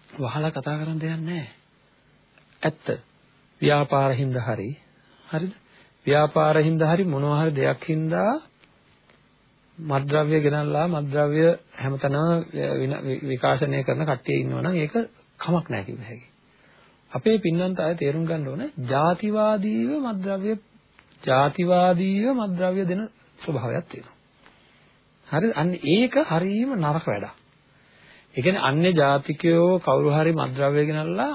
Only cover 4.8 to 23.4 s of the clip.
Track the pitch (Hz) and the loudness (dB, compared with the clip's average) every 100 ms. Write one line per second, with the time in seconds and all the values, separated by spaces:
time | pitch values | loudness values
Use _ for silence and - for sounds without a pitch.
4.8 | _ _ _ _ - 156 185 - _ - | _ _ _ _ -8 -6 -6 -10 _ -20
5.8 | - _ - 147 151 160 156 156 156 160 | -20 _ 2 4 4 4 4 4 4 2
6.8 | 156 170 180 139 143 147 160 139 135 135 | 2 2 2 0 0 2 0 2 0 0
7.8 | - 156 160 175 202 302 - _ _ _ | -2 -2 0 0 0 -2 -6 _ _ _
8.8 | _ _ _ _ _ _ _ _ _ - | _ _ _ _ _ _ _ _ _ -12
9.8 | 160 135 139 151 151 156 147 151 147 147 | -4 -2 0 0 2 2 2 0 0 0
10.8 | 175 156 143 147 147 151 165 170 - - | 0 -2 -2 0 2 4 4 4 -2 -6
11.8 | 131 135 143 143 165 170 165 147 143 135 | -4 -2 0 0 2 0 -2 -4 -2 -2
12.8 | 131 - 139 131 143 127 139 135 143 139 | -2 -4 -6 -6 -4 -2 0 0 0 -2
13.8 | 131 131 156 131 - 139 131 127 147 180 | -2 -2 -2 -4 -2 -2 -2 -4 -2 -2
14.8 | 151 233 226 _ _ - - 170 165 110 | -2 -2 -4 _ _ -10 -2 -2 -2 -6
15.8 | 95 - 110 117 - _ _ _ _ _ | -8 -12 -14 -16 -20 _ _ _ _ _
16.8 | _ _ _ 135 220 220 180 165 185 180 | _ _ _ -2 2 2 2 0 0 -2
17.8 | 160 170 143 156 165 160 139 139 294 170 | -2 -2 -2 -2 -2 -4 -4 -6 -8 -8
18.8 | 123 135 160 180 214 214 214 214 214 220 | -2 2 2 2 0 0 2 2 0 -2
19.8 | 233 302 254 196 190 196 202 220 - _ | -2 -2 -4 -4 -4 -4 -4 -6 -8 _
20.8 | _ _ _ _ - 131 143 160 175 180 | _ _ _ _ 2 4 4 2 2 4
21.8 | 180 175 190 196 233 262 208 180 185 185 | 6 4 2 0 0 0 -2 -2 0 0
22.8 | 180 185 220 _ _ - | -2 -2 -6 _ _ -14